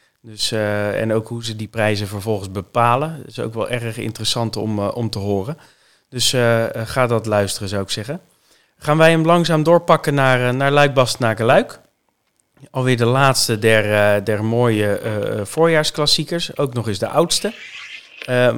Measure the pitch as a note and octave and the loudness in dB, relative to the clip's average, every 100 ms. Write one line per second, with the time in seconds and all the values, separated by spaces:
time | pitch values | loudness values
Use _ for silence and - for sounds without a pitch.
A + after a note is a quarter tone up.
0 | _ _ A2+ G#2+ - A2 G#2 G#2 G#2 G2+ | _ _ -18 -8 -4 -2 -2 -2 -2 -2
1 | A2 A2 A2+ A#2 A2+ A2 G#2+ A2+ G#2+ G#2 | -2 -2 -4 -8 -10 -10 -10 -2 -2 0
2 | G2+ G#2 G#2 G#2 F#2+ G2 F2+ A#2+ A#2+ B2 | -4 -6 -4 -6 -6 -10 -6 0 2 2
3 | D#3 D#3 - A#2 A2+ A2+ - A#2+ A#2 A2 | -2 -10 -14 -10 -8 -6 -6 -6 -6 -8
4 | A2+ A2 G#2+ B2 A2+ G#2 G#2+ G#2 G2+ - | -8 -6 -4 -2 -4 -4 -4 -2 -4 -4
5 | A2+ G#2 G2+ G2+ G2 D#3+ - _ _ _ | -4 -4 -2 -2 -2 -8 -14 _ _ _
6 | _ B2 - C3 A#2 A2+ A2+ A#2+ A2 C3+ | _ -4 -2 2 2 2 0 -4 -6 0
7 | B2 A#2 A2 G#2 G2+ - G2 G2+ G2 - | 2 2 0 0 0 -2 -6 -6 -6 -8
8 | G#2+ E3+ _ _ _ _ _ _ - D#3 | -8 -10 _ _ _ _ _ _ 0 4
9 | D#3+ E3 D#3+ F3 E3+ D#3 D3+ F3 E3+ D#3 | 6 6 4 2 2 2 4 4 4 2
10 | - C#3+ C3 B2+ B2 B2+ C#3 D3 C#3+ C3 | 2 2 2 2 2 0 2 4 4 4
11 | A#2+ - A#2 G#2+ A#2 D#3+ - - _ _ | 0 2 -2 0 2 2 2 -6 _ _
12 | _ _ _ _ _ _ - C3+ B2+ A#2+ | _ _ _ _ _ _ -12 -4 0 2
13 | A#2 B2+ C#3 - - A2 A2 A2 G#2 G#2 | 2 4 4 2 0 2 4 4 4 4
14 | G#2 G#2 G2+ G#2 A2 A#2 A#2+ A2 G#2 G2+ | 4 2 0 -2 0 2 2 2 0 -2
15 | A2+ G#2+ G#2+ G#2+ G2+ - E3 D#3+ D#3 - | -4 -4 -4 -4 -4 0 2 2 0 0
16 | D3 - D3+ E3+ - - C#3 B2 A2 F#2+ | 2 2 0 -6 -6 -4 -4 -2 -4 -4
17 | G#2+ C3 F3 - G3+ - - - - - | -2 2 2 0 -4 -8 -16 -18 -18 -20
18 | - - - B2 B2 | -20 -16 -4 2 2